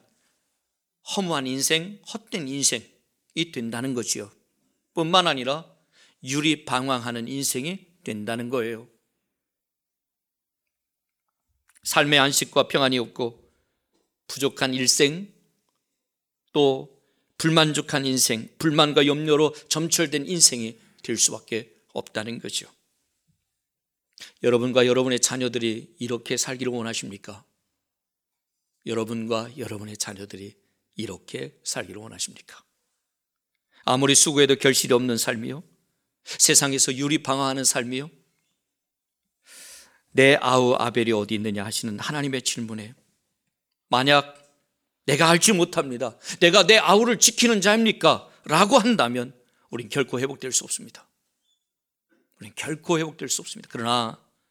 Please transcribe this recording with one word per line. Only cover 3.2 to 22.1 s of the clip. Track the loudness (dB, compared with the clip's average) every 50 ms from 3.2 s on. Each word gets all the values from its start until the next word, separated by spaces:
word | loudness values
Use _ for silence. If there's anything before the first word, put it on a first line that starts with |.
| _ _ -6 -6 -6 -6 -6
된다는 | -8 -8 -6 -6 -6 -6 -4 -4
거지요. | -4 -4 -4 -6 -6 -8 -14 _ _ _ _ _ _ _ _ _ _ _ _ -4
뿐만 | -4 -2 2 2 2 2
아니라 | 2 -2 -2 -4 -6 -6 -6 -8 -16 _ _ _ _ _ _ _ _ _ _ -10
유리방황하는 | -6 -4 -2 0 0 0 -2 -4 -4 -4 -2 -2 -2 -4 -4 -4 -6 -8 -8 -8
인생이 | -8 -6 -6 -4 -4 -4 -4 -6 -8 -10 -12 _ _ _ _ -12
된다는 | -10 -10 -8 -6 -6 -6 -6 -6 -4
거예요. | -4 -4 -4 -4 -8 -10 -14 -20 _ _ _ _ _ _ _ _ _ _ _ _ _ _ _ _ _ _ _ _ _ _ _ _ _ _ _ _ _ _ _ _ _ _ _ _ _ _ _ _ _ _ _ _ _ _ _ _ _ _ _ _ _ _ _ _ _ _ -6
삶의 | -2 2 2 4 4 4 4
안식과 | 4 4 2 -2 -2 0 0 0 0
평안이 | 0 0 0 0 2 0 -2
없고 | -4 -6 -6 -8 -8 -8 -8 _ _ _ _ _ _ _ _ _ _ _ _ _ _ _ _ _ _
부족한 | -14 -6 -4 -4 -2 -2 -2 -2 -2 -2
일생, | -2 0 2 2 4 2 2 0 -4 -12 -16 _ _ _ _ _ _ _ _ _ _ _ _ _ _ _ _ _ _ _ _ _ _ _ _
또 | 2 2 4 2 2 -2 -6 -14 _ _ _ _ _ _ _ _ _
불만족한 | -2 0 2 4 4 4 4 2 -2 -4 -2 -2 -2 -2
인생, | 0 0 0 0 0 0 -2 -6 -10 _ -2
불만과 | -2 0 2 4 2 4 4 2 4
염려로 | 2 2 0 0 2 2 4 2 2 0 -4 -6 -4
점철된 | -4 -2 -2 -2 0 0 0 0 -2 -4 -4
인생이 | -2 0 2 2 2 2 0 -8 -8 -10 _ _ _ _ _
될 | -8 -6 -2
수밖에 | 0 0 -2 -2 -6 -10 -6 -6 -6 -8 _ _ _ _ _ -12
없다는 | -12 -10 -10